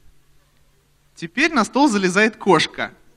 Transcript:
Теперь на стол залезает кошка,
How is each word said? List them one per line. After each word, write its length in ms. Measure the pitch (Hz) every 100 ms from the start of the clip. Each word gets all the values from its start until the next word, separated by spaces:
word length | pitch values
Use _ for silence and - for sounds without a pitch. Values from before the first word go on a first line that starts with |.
| - _ _ _ _ _ _ _ _ _ _
Теперь 400 | - 170 - 330
на 120 | 294 202
стол 240 | - 294
залезает 480 | 208 185 180 220 -
кошка, 560 | 202 160 - - 107 - _